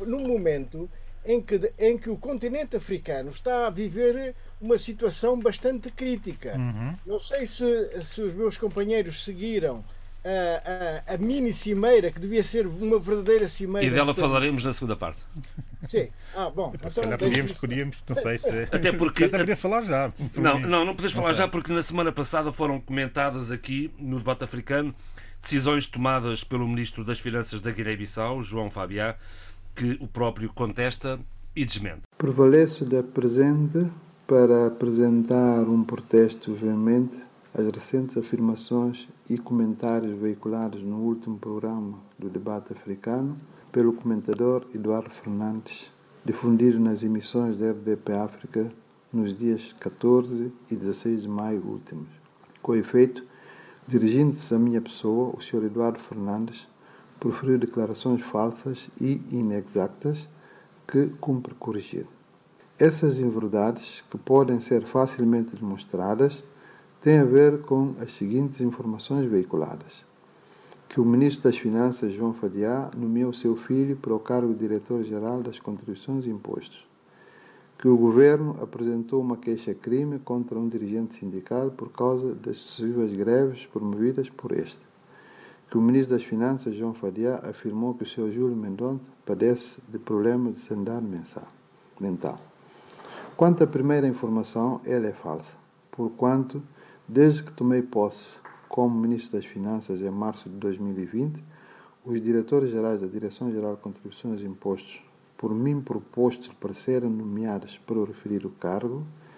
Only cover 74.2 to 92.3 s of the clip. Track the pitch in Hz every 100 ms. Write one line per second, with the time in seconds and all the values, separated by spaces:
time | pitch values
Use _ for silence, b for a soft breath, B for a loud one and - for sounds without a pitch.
74.2 | - 123 120 107 110 104 101 120 110 107
75.2 | 110 127 120 120 - 101 - 98 - 135
76.2 | 123 104 - - - - - _ _ b
77.2 | b b b b b b 127 120 117 117
78.2 | 143 151 151 - - 117 117 117 117 135
79.2 | 123 120 117 113 113 95 117 127 147 139
80.2 | - 123 120 113 117 113 101 110 113 -
81.2 | 98 92 - 123 135 127 - - 127 127
82.2 | 127 110 117 110 - - 113 120 110 98
83.2 | 101 123 135 123 - 107 104 101 120 131
84.2 | 127 - - - - - - _ B B
85.2 | B B B B B 117 113 135 127 120
86.2 | - 110 123 135 123 104 117 113 98 95
87.2 | 120 127 - - 107 107 123 120 110 -
88.2 | 107 117 127 113 104 95 127 135 - -
89.2 | - 95 113 120 - - - 110 - 104
90.2 | 110 123 120 - - 104 98 120 110 87
91.2 | 82 - - - _ _ _ - 98 87
92.2 | 78